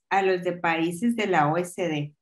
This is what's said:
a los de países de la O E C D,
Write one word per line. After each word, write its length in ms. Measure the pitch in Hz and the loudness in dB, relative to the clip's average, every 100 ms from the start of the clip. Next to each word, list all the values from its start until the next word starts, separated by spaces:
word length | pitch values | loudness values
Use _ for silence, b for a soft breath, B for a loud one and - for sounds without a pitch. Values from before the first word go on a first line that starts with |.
| _ | _
a 120 | 190 | 0
los 220 | 190 185 | 2 0
de 100 | 175 | -2
países 640 | 175 170 165 165 175 240 233 | -2 -2 0 -2 0 -2 0
de 120 | 202 | 2
la 200 | 170 147 | 2 4
O 100 | 165 | 2
E 60 | |
C 240 | 180 - 170 | -2 -4 -4
D, 260 | 151 147 - | -2 -4 -10